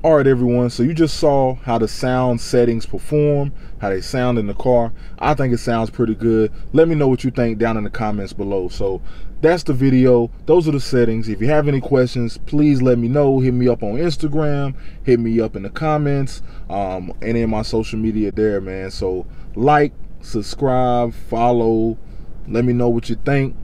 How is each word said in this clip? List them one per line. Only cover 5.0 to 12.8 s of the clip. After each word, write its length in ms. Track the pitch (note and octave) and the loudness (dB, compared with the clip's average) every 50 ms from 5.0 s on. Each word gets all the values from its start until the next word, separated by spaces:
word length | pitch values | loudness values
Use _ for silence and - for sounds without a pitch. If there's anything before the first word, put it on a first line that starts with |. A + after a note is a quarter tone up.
| - - - - | -8 -12 -10 -4
I 140 | - C#3 D3+ | -2 0 0
think 200 | C#3+ C#3 B2+ A#2+ | 0 0 0 0
it 40 | A#2 | -2
sounds 300 | - B2+ A#2 A2+ A2+ A2 | 0 -2 -2 0 -2 -4
pretty 280 | - - A#2+ A2 A2 | -2 -2 -2 -2 0
good. 340 | G2+ A2 A#2 A2+ A2+ G#2+ G#2 - - - - | 0 0 2 2 2 2 0 -2 -6 -8 0
Let 160 | - D3 E3 E3 | 2 4 4 4
me 80 | E3 | 4
know 100 | D3+ C#3+ | 2 2
what 160 | C3+ C3 A#2+ | 2 2 2
you 80 | - C3 | -2 -4
think 280 | - - A#2+ A2+ A2+ G#2 | -2 0 -2 -2 0 0
down 180 | A2+ A2+ A2+ | 0 0 0
in 80 | A2 G#2 | -2 -4
the 60 | G2+ | -4
comments 420 | - - A2 G#2+ G2+ G#2 G2 F#2 | -4 -4 -2 -2 -2 -4 -4 -6
below. 340 | - - G2+ G2+ G2+ F#2+ F2+ | -6 -6 -4 -2 -2 -2 -4
So 340 | F2+ - - G2+ G2 F#2+ F2+ - - - - - - - - | -4 -4 -2 -2 -2 -2 -4 -6 -6 -6 -4 -6 -6 -4 2
that's 220 | - D#3+ F3 F3 | 2 2 2 2
the 100 | - - | 0 -2
video. 560 | C#3 B2 C3+ C3+ C3 B2+ B2+ B2+ B2 A#2+ A#2+ A#2 - - - | 0 2 2 4 4 6 6 6 6 4 4 0 -6 -10 0
Those 200 | - D#3+ F3+ D#3+ | 4 4 4 4
are 60 | D#3 | 2
the 80 | C#3+ C#3 | 0 0
settings. 480 | C3 - C3 B2 A#2+ A2+ A2 A2+ G#2+ A2+ | -2 0 2 2 4 2 2 0 -2 -2
If 120 | G#2+ - | -2 0
you 60 | A2 | 2
have 220 | C3+ D#3 D3+ D3 D3 | 2 2 4 2 2
any 120 | C#3+ C3+ | 0 0
questions, 580 | - - C#3 B2+ B2+ B2 - B2+ A#2+ A2+ - - | 0 2 2 2 2 2 0 -2 -2 -4 -4 -6
please 440 | - - - D3 D3+ D3+ C#3+ B2+ | -6 -2 2 4 4 4 4 4